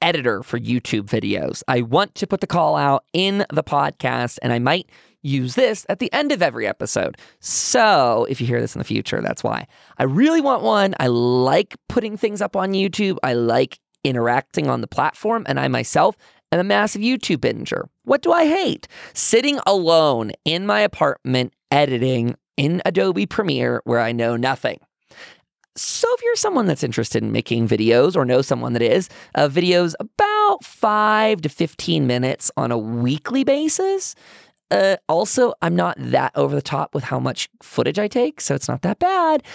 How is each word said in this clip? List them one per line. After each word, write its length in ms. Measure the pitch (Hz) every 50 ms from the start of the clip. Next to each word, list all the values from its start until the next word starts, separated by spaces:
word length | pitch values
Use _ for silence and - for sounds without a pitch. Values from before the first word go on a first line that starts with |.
editor 400 | 160 170 170 151 123 120 107 95
for 180 | 95 - - 120
YouTube 440 | 113 113 123 123 - - - 107 101
videos. 580 | 101 - 107 95 98 98 92 73 - - - -
I 140 | - 131 123
want 340 | 120 113 127 170 202 - -
to 100 | - 202
put 160 | - 196 -
the 60 | 202
call 280 | - - 175 160 151 151
out 300 | 151 143 143 139 131 - _ -
in 320 | 165 190 196 196 202 - -
the 120 | 143 156 143
podcast, 760 | - 151 143 143 147 - - - 127 123 120 123 123 - -
and 100 | - 123
I 60 | 120
might 320 | 120 120 131 160 185 - - - - _ _ _ _ -
use 300 | 143 139 135 127 127 123
this 300 | 247 262 226 220 - -
at 120 | - 202 -
the 120 | - -
end 220 | - 277 294 294 294
of 100 | 185 175
every 240 | 147 113 117 110
episode. 500 | 101 - - 107 - - - 90 - - - - - _ _
So 880 | - - - - - - - 247 226 214 196 151 131 120 113 110 120 -
if 120 | - -
you 40 | 120
hear 140 | 120 120 120
this 160 | 117 113 -
in 40 | -
the 60 | -
future, 360 | - 113 107 - - - 107
that's 200 | - - - -
why. 260 | - 113 - - - - _ _ - - -
I 60 | - 131
really 380 | 135 135 185 269 311 330 330
want 220 | 277 277 254 - -
one. 320 | 220 214 202 196 196 - -
I 80 | 135
like 680 | 123 120 120 120 123 123 127 127 131 147 180 208 - - - _
putting 300 | - - 247 220 214 214
things 240 | 202 - 214 208 190
up 160 | 208 190 -
on 160 | 196 185 196 196
YouTube. 440 | 190 196 196 160 - 208 190 170 - -
I 80 | 131 123
like 460 | 120 117 113 113 127 131 - - - _ _ _ _ -
interacting 680 | 139 127 120 117 117 120 131 - _ - - 151 135
on 120 | 127 120
the 60 | 110
platform, 580 | - - - 139 156 - - - 214 226 226 -
and 140 | - 135 135
I 80 | 135 135
myself 480 | 127 120 117 - - - 160 214 208 - _ _ _ _ _ _
am 80 | - 175
a 40 | 180
massive 380 | 202 202 202 202 208 - 202
YouTube 360 | 208 240 262 240 - - 180
binger. 500 | 123 123 120 110 113 113 - - - - - _ _ _
What 180 | 240 269 285
do 120 | - 339 339
I 140 | 339 320
hate? 420 | 294 320 392 370 269 - - - - - - - - -
Sitting 460 | - - - 220 226 262 285 285 254 -
alone 680 | - 202 190 170 160 165 160 156 147 127 117 110 104 - - -
in 220 | 147 160 175 196
my 160 | 208 208 214
apartment 720 | 208 196 - - 156 143 - - - 131 131 127 123 123 - _ _ _
editing 640 | 139 143 147 135 127 117 127 131 127 120 117 120 - - _ _ _
in 240 | - 135 151 175 185 -
Adobe 400 | 190 170 185 190 190 175 190 202
Premiere 560 | - - - 208 175 139 127 123 120 120 117 -
where 160 | 123 120 117
I 100 | 117 113
know 240 | 117 120 117 117 117
nothing. 420 | 117 123 131 135 - - 123 85 - _ _ _ _ _ _ - - - - - _ _ _ _ _ _ _ _
So 360 | - - - - - - 466 494
if 60 | 480
you're 140 | 480 466 466
someone 320 | 415 - 427 370 269 214
that's 160 | 185 143 - -
interested 400 | 120 113 - 110 - - 113 110
in 80 | 110
making 380 | 107 117 113 - 123 117 113 107
videos 480 | 123 104 110 113 117 120 135 175 180
or 80 | 165 131
know 160 | 123 120 127
someone 320 | 135 - 135 120 117 123 120
that 80 | 117
is, 260 | 117 113 123 190 180 - - - - - -
uh, 120 | - 147
videos 480 | 147 135 175 175 175 180 175 175 170 - -
about 640 | - - _ - 415 415 427 427 415 415 403 - -
five 760 | - - - - 214 208 214 214 214 214 214 220 220 214 170 156
to 60 | 143
fifteen 580 | - - 165 156 - - - 175 165 156 139
minutes 440 | 123 123 123 127 131 139 - - - -
on 160 | - 127 120 120
a 40 |
weekly 680 | 117 107 110 117 120 120 123 143 151 - - 240 269 262
basis. 680 | 247 269 285 311 311 - - 381 381 392 381 - - - - - - - - - _ _ _ _ -
Uh, 260 | 196 202 196 196 190 - _
also, 460 | - 156 170 214 - - 254 247 196 - -
I'm 140 | - 165 175
not 200 | 175 175 175 - -
that 320 | 131 120 127 131 135 127 -
over 220 | 143 139 139 143
the 60 | 139
top 340 | - - 147 139 147 - -
with 80 | 147 135
how 160 | - 131 127
much 280 | 127 131 - - - - _ _
footage 380 | - - - - 123 - 151 202
I 80 | 208
take, 340 | 208 - 247 247 311 294 -
so 140 | - - 143
it's 120 | 135 -
not 140 | - 127 135
that 160 | - 180 208
bad. 460 | - 349 370 381 359 339 320 311 285 - -